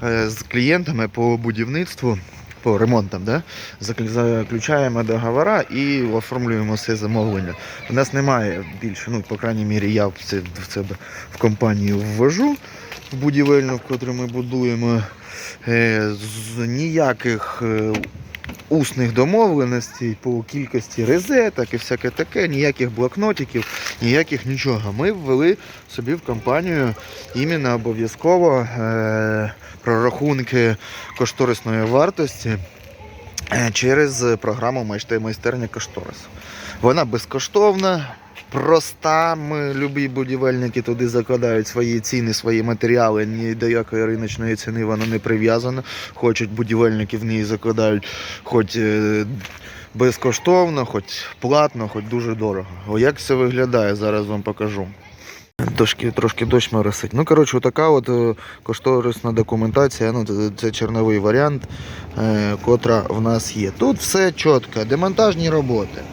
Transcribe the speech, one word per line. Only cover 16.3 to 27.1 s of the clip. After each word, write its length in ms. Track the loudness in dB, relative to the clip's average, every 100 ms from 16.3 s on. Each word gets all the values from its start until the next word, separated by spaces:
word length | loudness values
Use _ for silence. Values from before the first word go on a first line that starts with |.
| -10 -10 -6 -4
ніяких, 920 | -2 -2 2 2 2 0 -2 -4 -4 -2
е, 280 | 0 0 -2 -4 -12 -16 -14 -12 -14 -2
усних 440 | 0 0 0 0
домовленостей 1040 | 2 2 4 4 4 0 -2 -4 -6 -6 -4
по 220 | -4 -4
кількості 640 | -4 -8 -4 -4 -4 -4 2
розеток 680 | 2 2 2 2 0 -4
і 40 | -4
всяке 320 | -4 -4 -4
таке, 380 | -4 -4 -2 -2
ніяких 440 | 2 0 0 -2
блокнотиків, 760 | 0 -2 0 -2 0 -2 -4 -4 -8 -10 -2
ніяких 440 | 2 4 2 -2 -4
нічого. 480 | -4 0 -2 -2
Ми 180 | -2 -2
ввели 460 | -2 0 2 4 2 -4 -20 -16
собі 240 | -10 -4
в 80 | -4
компанію 720 | -4 -4 0 0 2 0 0 -2 -10